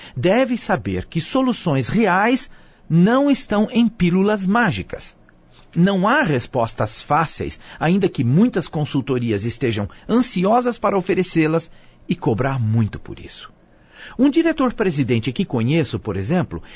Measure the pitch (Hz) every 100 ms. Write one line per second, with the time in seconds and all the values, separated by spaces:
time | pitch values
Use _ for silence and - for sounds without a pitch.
0 | - - 170 220 262 247 - 180 101 92
1 | - 165 - 262 254 220 170 135 120 196
2 | 214 180 220 262 - - - _ - 160
3 | 185 254 285 269 - 208 214 220 233 -
4 | 180 185 202 214 185 220 226 101 85 -
5 | - - _ _ _ - - - 185 196
6 | 196 285 220 131 - 131 113 - 107 -
7 | - 151 156 - 73 - - - 151 190
8 | 185 - 120 147 247 196 - 165 143 143
9 | 117 127 117 104 113 - 123 107 98 -
10 | - 240 240 185 185 240 247 - 208 196
11 | 180 190 180 165 156 165 160 - - -
12 | - - 147 107 135 135 110 113 107 -
13 | - - - - - _ _ _ _ -
14 | - - 277 320 330 302 254 - 202 147
15 | 123 117 135 127 190 123 113 165 151 107
16 | - 95 98 180 - 82 -